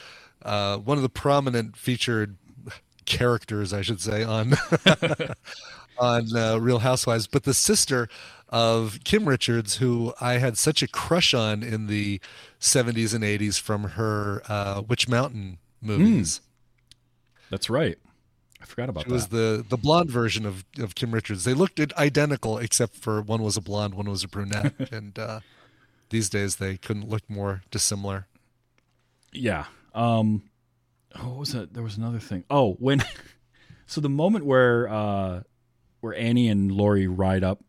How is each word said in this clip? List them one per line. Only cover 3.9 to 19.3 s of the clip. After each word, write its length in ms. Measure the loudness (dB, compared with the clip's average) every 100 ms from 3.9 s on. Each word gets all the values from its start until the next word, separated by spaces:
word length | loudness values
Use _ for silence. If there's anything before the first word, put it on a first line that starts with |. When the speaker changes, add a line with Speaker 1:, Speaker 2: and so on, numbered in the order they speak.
| -4
Speaker 1:
say, 220 | -4 -2
on, 300 | -2 0 2 2 2 2 4 4 2 -4 -6
<laughs> 720 | -10 -16 -18 -18 -20 -10 0
on, 380 | 2 2 0 0
uh, 220 | 0 2
Real 200 | 2 2
Housewives, 460 | 2 2 0 -2 0
but 180 | -2
the 100 | 0
sister 540 | 2 2 2 2 0 -2 -8 -20 -20 -4
of 500 | 0 2 2 0 -6
Kim 240 | 0 2 4
Richards, 480 | 2 2 0 0 0
who 360 | 0 0 -2 -4
I 140 | 0
had 220 | 2 0 0
such 240 | 0 2
a 60 | 0
crush 460 | -2 0 2 4
on 280 | 4 2 0
in 240 | -4 -4 -2
the 340 | -2 -2 -4 -8 -20 -20 -2
seventies 560 | 2 4 2 2 0
and 100 | 0
eighties 340 | 0 0 0 -2
from 260 | -2 -4
her, 580 | -4 -2 0 0 -2 -4 -4
uh, 340 | -4 -4 -4 -2
Witch 220 | -2 0
Mountain 500 | 0 0 -6 -12 -14 _ -12
movies. 600 | -2 4 4 4 0 -4
Speaker 2:
Mm. 600 | _ _ _ _ _ -20 _ _ _ _ -10
That's 200 | -6 -2
right. 280 | 0 0 -4 _ _ _ _ _ -20
I 40 | -16
forgot 220 | -10 -8
about 160 | -6
Speaker 1:
She 60 | -2
was 140 | -2
Speaker 2:
that. 80 | 0